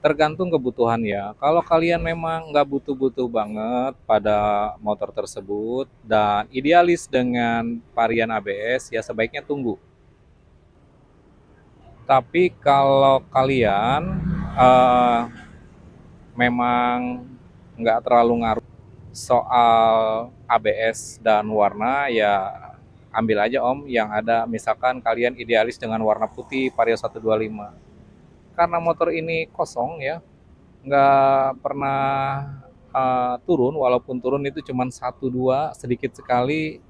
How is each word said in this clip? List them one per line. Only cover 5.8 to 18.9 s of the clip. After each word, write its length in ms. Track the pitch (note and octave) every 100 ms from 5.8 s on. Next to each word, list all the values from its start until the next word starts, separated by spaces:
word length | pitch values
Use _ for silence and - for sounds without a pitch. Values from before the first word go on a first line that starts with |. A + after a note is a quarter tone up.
| - _
dan 480 | A2 G#2+ G#2+ G#2 G#2+
idealis 560 | C3 C#3 E3+ F3 E3+
dengan 720 | - C3 B2 B2 A#2 A#2 A#2 A#2 -
varian 400 | - A2+ A2+ A2+
A 80 | A2
B 160 | G2+ G2
S, 320 | A2 B2+ -
ya, 160 | A2+
sebaiknya 400 | A2 A2+ A2+ D3
tunggu. 320 | C#3 C#3+ B2 F#2+ _ _ _ _ _ _ _ _ _ _ _ _ _ _ _ _ _ _ _ _ - - -
Tapi 480 | C3+ B2 E3+ F3+ -
kalau 640 | C#3+ C#3 C#3 C3+ C3+ C3+ -
kalian, 880 | C3+ C3+ C3 A2 G2 A2+ C#3 F3+ F#3+ - - - -
eh, 680 | B2+ B2+ B2+ B2 A#2+ A#2+ A#2+ - - - - - - - - - -
memang 960 | - B2 A#2+ B2 A#2+ A#2+ A#2+ B2 B2 B2+ B2+ - - - -
nggak 240 | A#2 A2+
terlalu 480 | - A#2+ A#2 A#2 A2+
ngaruh 200 | A2 - - -